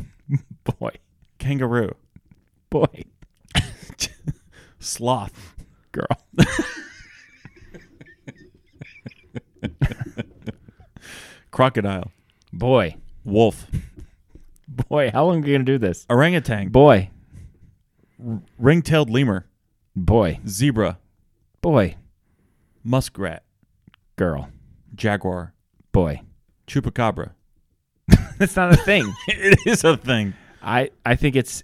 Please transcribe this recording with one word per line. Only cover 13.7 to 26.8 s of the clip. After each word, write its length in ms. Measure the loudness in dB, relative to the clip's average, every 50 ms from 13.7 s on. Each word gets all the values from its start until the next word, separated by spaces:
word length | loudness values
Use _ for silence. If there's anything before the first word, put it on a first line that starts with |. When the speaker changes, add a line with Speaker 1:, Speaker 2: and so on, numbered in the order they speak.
| -8 -8 -8 -10 -18 -20 -20 -20 _ _ _ _ -20 -20 -20 -20 -20 _ _
Speaker 1:
Boy, 440 | -12 -8 -8 -6 -2 0 0 0 0
how 140 | 0 0 2
long 180 | 2 2 0 0
are 40 |
you 60 | 0 0
gonna 80 | 2 2
do 140 | 0 0
this? 280 | 0 0 -2 -4 -4 -4 0
Speaker 2:
Orangutan. 600 | 2 4 4 4 2 0 -2 -4 -4 -4 -2 2
Speaker 1:
Boy. 400 | 6 8 8 8 8 6 4 -2 -10 -20 -20 _ -20 -20 -20 -20 _ _ _ _ _ _ _ _ _ _ _ _ _ -16 -12
Speaker 2:
R-, 160 | -10 -10 -10 -12 _ _
ring-tailed 520 | 0 2 4 4 4 2 2 2 0 2 2
lemur. 360 | 0 0 2 2 0 -2 -6 _ _ _ _ _ _ _ _ _ -8
Speaker 1:
Boy. 440 | -4 0 2 2 4 2 2 -2 -6 -8
Speaker 2:
Zebra. 520 | -8 -4 0 0 0 2 0 0 -2 -4 -8 _ _ _ _ _ _ _ _ _ _ _ _
Speaker 1:
Boy. 340 | -2 2 2 2 2 0 -2 -10 -20 _ _ _ _ _ _ _ _ _ _ _ _ _ _ _ -6
Speaker 2:
Muskrat. 600 | -2 -2 -2 -2 -4 -8 -10 -8 -8 -10 -12 _ _ _ _ _ _ _ _ _ _ _ _ _ _ _
Speaker 1:
Girl. 340 | -4 -2 -2 -2 -4 -8 -12 -18 -20 -20 -20 -20 _ _ -20 -12
Speaker 2:
Jaguar. 580 | -6 -4 -4 -4 -4 -4 -6 -6 -8 -10 -14 -18 _ _ _ _ _ _ _
Speaker 1:
Boy. 300 | 0 0 0 0 -2 -8 -12 -20 -20 _ _ _ _ _ _
Speaker 2:
Chupacabra. 640 | -6 -6 -4